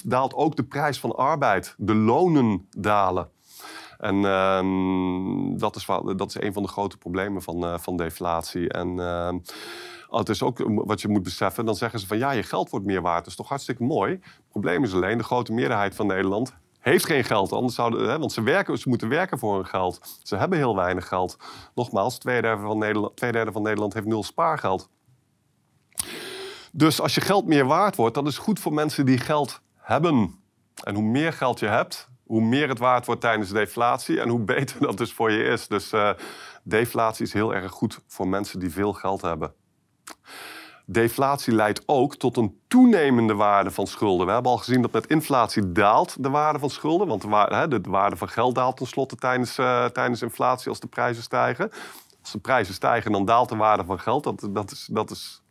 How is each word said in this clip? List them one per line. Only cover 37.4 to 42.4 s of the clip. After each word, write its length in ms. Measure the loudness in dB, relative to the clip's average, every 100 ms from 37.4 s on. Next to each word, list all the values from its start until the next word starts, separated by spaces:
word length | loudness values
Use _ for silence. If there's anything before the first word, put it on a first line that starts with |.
| 0
erg 160 | -2 -6
goed 300 | -4 -4 -6 _
voor 220 | -6 -2
mensen 300 | -2 -4 -6
die 120 | -6
veel 220 | -2 -2
geld 300 | -2 -4 -2
hebben. 320 | -4 -4 -6 -10 _ _ _ _ -20 -20 -20 -18 -18 -18 -20 -20 -2
Deflatie 680 | 2 2 2 2 2 2
leidt 280 | 4 4 0 0
ook 300 | 2 2 0
tot 200 | 0
een 240 | 0